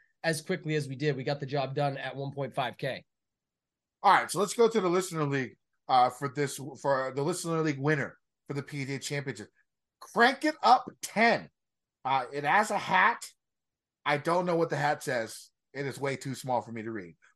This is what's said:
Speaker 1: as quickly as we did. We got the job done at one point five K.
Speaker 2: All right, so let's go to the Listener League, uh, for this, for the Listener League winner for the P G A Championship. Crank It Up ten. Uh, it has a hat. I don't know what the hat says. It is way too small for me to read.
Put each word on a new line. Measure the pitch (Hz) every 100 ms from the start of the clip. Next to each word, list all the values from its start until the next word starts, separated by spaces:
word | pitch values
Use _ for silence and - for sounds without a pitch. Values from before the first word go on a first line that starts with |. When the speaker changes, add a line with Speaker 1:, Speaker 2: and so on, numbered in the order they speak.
| _ _
Speaker 1:
as | 165 151
quickly | - 185 151
as | 156 135
we | 127
did. | 151
We | 131
got | 131 143
the | 139
job | 143 135
done | 139 143 135
at | 131 127
one | 139
point | 143 135
five | - 123 101
K. | 139 101 - _ _ _ _ _ _ _ _ _
Speaker 2:
All | 196
right, | 165 113
so | 156
let's | 196
go | - 226
to | 226
the | 185
Listener | 180 185 165
League, | 147 139 127 - _ _ -
uh, | 131 123
for | - 143
this, | 120 143 143 139 127
for | 143 135 131
the | 127
Listener | 147 180 165 165
League | 156 135
winner | 139 151 110 - _ _ -
for |
the | 143
P | 135 143 135
G |
A | 139
Championship. | - 143 135 107 101 _ _ _ _ _
Crank | - 196 233 262
It | 302 -
Up | 214 262 - -
ten. | - 196 233 160 80 _ _ _ _ _
Uh, | 127 135 123
it | 139
has | 143 190 220
a | 202
hat. | - 185 202 240 - - _ _ _ _ _ _ 143
I | 147
don't | 156 175 180
know | 170
what | 165
the | 143
hat | 147 147
says. | - 123 110 - - _ _
It | 135
is | 139 123
way | 139 135
too | 139
small | 123 131 123
for | 113
me | 113
to | 110
read. | 110 87 78 _